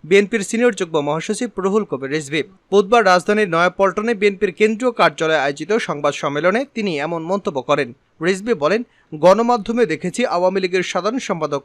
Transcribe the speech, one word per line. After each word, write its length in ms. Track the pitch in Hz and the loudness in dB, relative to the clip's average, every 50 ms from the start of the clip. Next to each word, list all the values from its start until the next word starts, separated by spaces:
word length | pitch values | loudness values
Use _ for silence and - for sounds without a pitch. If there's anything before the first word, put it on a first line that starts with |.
| - | 0
বিএনপির 380 | 151 180 196 208 190 - 226 196 - | 4 4 4 4 2 -2 -4 -4 -2
সিনিয়র 300 | - 233 247 247 220 185 | -2 0 0 0 0 0
যুগ্ম 180 | 190 165 160 156 143 143 | -6 -2 -2 -2 0 0
মহাসচিব 420 | 147 160 160 - 214 190 254 233 _ | -2 -4 -2 -4 -4 -4 -4 -8 _
রুহুল 280 | - 185 190 190 220 208 | -4 -2 0 0 0 -2
কবির 280 | - - 127 131 135 139 | -2 -6 -6 -6 -4 -4
রিজভী। 280 | 156 151 135 147 160 135 - _ _ _ _ | -6 -6 -4 -4 -4 -4 -6 _ _ _ _
বুধবার 340 | 185 202 202 190 233 240 220 | 2 2 2 4 4 4 6
রাজধানীর 480 | 190 180 180 175 - 208 214 214 190 165 | 6 4 4 4 2 0 2 2 0 2
নয়াপল্টনে 580 | 165 170 180 180 - 196 196 180 - 214 233 240 | 2 2 2 2 2 0 0 2 0 -2 -2 -2
বিএনপির 380 | 190 202 208 202 190 208 190 175 | 0 0 0 0 0 -4 -4 0
কেন্দ্রীয় 360 | - 208 220 226 208 254 254 240 | 0 0 0 0 0 -2 -4 0
কার্যালয়ে 500 | - 196 165 147 - 165 156 160 151 135 | 2 2 2 2 0 0 0 2 2 0
আয়োজিত 260 | 139 147 139 156 147 208 233 | 0 -2 -4 -4 -2 -2 -2
সংবাদ 340 | - - 165 147 147 147 143 | -2 -2 -6 -2 -2 -2 -2
সম্মেলনে 460 | - - 151 143 147 156 180 190 233 285 277 _ | 0 -4 -4 -4 0 0 2 0 0 -4 -4 _
তিনি 200 | 233 208 202 170 143 | -4 -4 -2 -2 -2
এমন 220 | 143 160 170 165 160 | -4 -4 -4 -6 -4
মন্তব্য 340 | 165 190 202 190 208 165 135 123 | -4 -4 -4 -4 -4 -6 -6 0
করেন। 260 | - 147 147 139 120 - _ _ _ _ _ | 0 0 0 0 -4 -6 _ _ _ _ _
রিজভী 340 | 156 170 196 185 202 233 233 | -2 -2 -2 -2 -2 -4 -2
বলেন, 260 | 160 143 151 185 233 240 _ _ _ _ _ - | 0 0 0 0 0 -2 _ _ _ _ _ -8
গণমাধ্যমে 720 | 156 147 175 190 208 233 233 240 233 190 - 233 240 240 | 4 6 6 6 6 4 2 2 0 0 -4 0 0 0
দেখেছি 360 | 180 160 151 - 185 - - 240 - - | 0 0 -4 -4 -6 -2 -2 -2 0 0
আওয়ামী 240 | 175 180 185 190 196 | 2 0 2 0 0
লীগের 240 | 185 180 175 185 180 - | -4 0 -2 -2 -2 -2
সাধারণ 300 | - 190 175 208 226 269 - - | -4 -2 -2 -2 -4 -4 -4 -4
সম্পাদক 320 | 196 170 151 147 143 139 - | -4 -4 -2 -4 -4 -4 -6